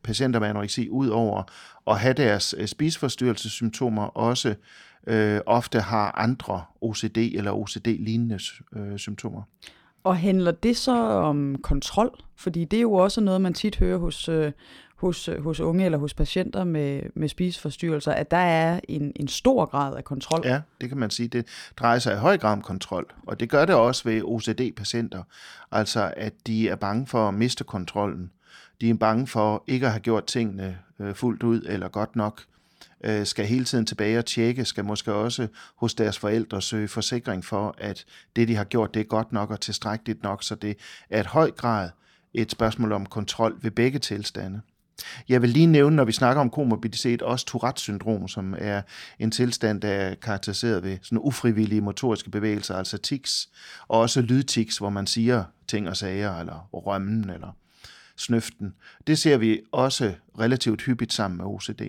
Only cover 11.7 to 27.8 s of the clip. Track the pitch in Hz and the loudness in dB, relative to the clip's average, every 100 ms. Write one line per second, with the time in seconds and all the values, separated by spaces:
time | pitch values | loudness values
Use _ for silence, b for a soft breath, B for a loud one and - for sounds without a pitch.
11.7 | 143 - - 233 - - - 185 165 165 | -2 0 0 0 -2 -20 -8 -4 -2 0
12.7 | 220 233 196 190 226 202 185 185 - 214 | 2 4 6 4 4 2 4 2 0 -2
13.7 | - 180 180 170 - - 160 151 143 B | 2 2 2 -2 -4 -2 0 0 -4 B
14.7 | B B _ 185 170 - 165 151 156 160 | B B _ -2 -2 -6 -4 -4 -2 0
15.7 | 175 190 151 147 - 151 185 180 196 180 | 2 2 2 -2 0 0 2 -2 -2 0
16.7 | 156 143 139 - - 151 - 180 170 151 | 0 -2 -4 -6 -4 -4 0 -2 -2 -8
17.7 | - 170 151 151 - 151 170 175 165 165 | -4 -2 -2 0 -2 0 2 4 4 4
18.7 | 175 - 151 143 - 143 - 247 262 156 | 0 -4 -4 -4 -4 -6 0 2 4 2
19.7 | 139 139 135 - 139 - 165 131 135 151 | 0 -2 -4 -8 -10 -2 0 2 0 -2
20.7 | _ 127 139 107 - 117 120 117 B B | _ -8 -4 -4 -2 -2 -4 -6 B B
21.7 | - 120 120 123 101 139 196 107 101 - | 0 4 4 2 2 2 4 2 0 -2
22.7 | 92 - 90 - - - 110 127 143 170 | -8 -6 -6 -6 -12 -10 -6 2 4 6
23.7 | 156 117 - 117 110 92 113 113 113 127 | 6 6 2 0 -2 0 -4 -2 -2 -2
24.7 | - 101 117 113 92 92 B B B B | -4 -6 -4 -4 -8 -14 B B B B
25.7 | 107 104 117 98 - 107 - - 110 110 | -2 0 0 -2 -2 -8 -8 -2 0 2
26.7 | 95 101 107 135 120 107 101 123 - - | 0 0 -2 0 2 2 2 0 0 -6
27.7 | 101 | -8